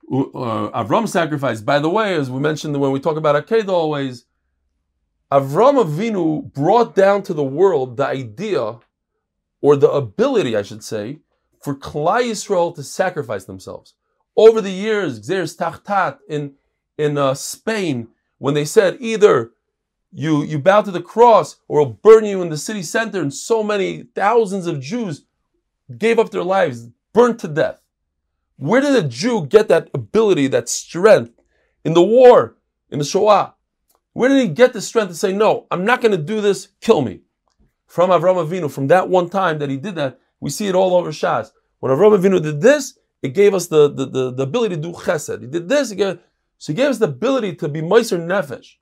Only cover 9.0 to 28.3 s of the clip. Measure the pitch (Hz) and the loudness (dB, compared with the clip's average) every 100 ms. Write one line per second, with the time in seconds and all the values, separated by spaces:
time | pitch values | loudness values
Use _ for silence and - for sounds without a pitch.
9 | _ _ _ _ _ _ 139 147 143 143 | _ _ _ _ _ _ 2 4 4 2
10 | 120 98 262 247 135 107 101 107 - 110 | -4 -2 0 0 0 -2 -6 -12 -10 -10
11 | 107 147 _ _ _ _ - 139 - 151 | -10 -14 _ _ _ _ -12 -10 -10 -4
12 | 160 220 247 220 - 190 170 - 131 - | -2 0 -2 -6 -4 -2 -2 -4 -16 -4
13 | 185 180 117 104 - 95 - 92 _ _ | -4 -4 -8 -8 -10 -18 -16 -18 _ _
14 | _ _ _ - 220 226 196 185 214 208 | _ _ _ 6 6 6 -4 -6 -4 -2
15 | 185 113 104 190 160 - 170 156 - 202 | -4 -8 -6 -4 -4 -6 -8 -8 -6 -2
16 | 165 - _ 147 143 _ _ _ _ - | -2 -6 _ -10 -10 _ _ _ _ -4
17 | 151 143 139 135 - - - 220 180 127 | -4 0 -2 -2 -8 -10 -6 -4 -4 -4
18 | 117 _ _ _ 135 147 151 - 190 - | -8 _ _ _ -4 -2 0 0 0 -2
19 | 226 220 202 151 117 _ _ _ _ _ | -6 2 4 4 -2 _ _ _ _ _
20 | _ - 147 151 151 151 135 202 196 175 | _ -8 -2 -2 -2 0 4 4 2 -8
21 | - 220 240 208 147 - _ 147 139 110 | -8 4 6 6 2 -10 _ 0 0 2
22 | 208 220 214 190 175 151 - 214 160 226 | 8 8 8 -4 -4 -6 -8 -8 -4 -4
23 | 220 190 143 139 - 226 208 208 180 160 | -4 -4 -4 -6 -2 -2 0 -2 -2 -6
24 | - - 196 233 214 196 170 151 131 240 | -10 -2 2 2 0 -4 -6 -8 -8 -8
25 | 208 - _ _ _ _ _ _ _ 117 | -6 -8 _ _ _ _ _ _ _ -4
26 | 214 226 202 190 175 196 175 120 117 _ | 0 2 0 -2 -2 0 0 -4 -16 _
27 | _ 202 240 233 185 151 113 - _ _ | _ 2 2 2 -6 -2 -4 -4 _ _
28 | _ _ _ | _ _ _